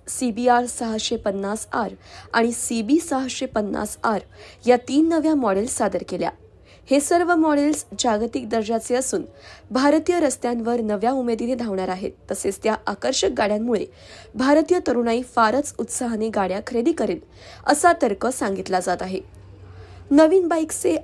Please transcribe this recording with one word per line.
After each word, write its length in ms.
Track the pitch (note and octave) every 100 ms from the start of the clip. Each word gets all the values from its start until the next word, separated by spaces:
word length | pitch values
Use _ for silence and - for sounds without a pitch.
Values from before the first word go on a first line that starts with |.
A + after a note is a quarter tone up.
| -
सीबीआर 580 | - B3 G#3+ B3 A#3+ B3
सहाशे 500 | - A#3 A3 - A3+
पन्नास 520 | G#3+ G3 G3 A3 -
आर 160 | - G3 F#3+ - - -
आणि 180 | - A#3
सीबी 480 | A#3 - A#3 G#3+ D4+
सहाशे 460 | - C4 C4 - C4
पन्नास 520 | A3+ G#3 - G#3 -
आर 160 | - G#3 - - - - A#3
या 120 | A#3+
तीन 320 | B3 C4+ D#4+
नव्या 260 | E4 D4+ D4+
मॉडेल्स 420 | A#3 F#3+ A#3 -
सादर 220 | G#3+ F#3+ -
केल्या. 200 | - E3 - - _ - - -
हे 80 | C4+
सर्व 360 | C#4+ F4 E4+ F4
मॉडेल्स 500 | D#4 D4 D4 D4+ - G3+
जागतिक 500 | B3 G#3+ A3+ C4+ A#3
दर्जाचे 460 | A#3 G#3 A3+ - B3
असून 260 | B3+ F#3+ - - - - -
भारतीय 480 | A#3 C#4+ D#4 D#4 F4
रस्त्यांवर 640 | D4+ B3+ A#3+ A#3+ A3+ A#3+
नव्या 300 | A3 G#3 A3
उमेदीने 440 | C4+ A#3+ A3+ A#3 B3+
धावणार 320 | A#3 F#3+ F#3
आहेत. 240 | F#3 G3 - -
तसेच 280 | G3+ G3 G3
त्या 120 | A3 G#3+ -
आकर्षक 420 | G3+ - C4+ F#4+ A#3+
गाड्यांमुळे 480 | G#3 G#3 A#3 G#3+ - - - - - G#3+
भारतीय 440 | C4 D4 D#4+ F4+ -
तरुणाई 340 | A#3+ A#3 A#3
फारच 540 | B3+ - A3 B3 D4 -
उत्साहाने 520 | A3+ - A#3+ A3+ A3
गाड्या 300 | G#3+ F#3 F#3+ -
खरेदी 240 | A#3 A#3+
करेल, 280 | E4 G#3+ E3+ - - - - -
असा 260 | G3 F4 E4+
तर्क 260 | B3+ G3+ A#3
सांगितला 520 | C4 A3+ G3 F#3 F#3
जात 180 | F#3 F3+
आहे. 400 | F#3 F#3 - - - - - - - - -
नवीन 360 | C#4+ D#4 F#4+ E4+
बाईकचे 500 | E4 D#4+ - - D#4+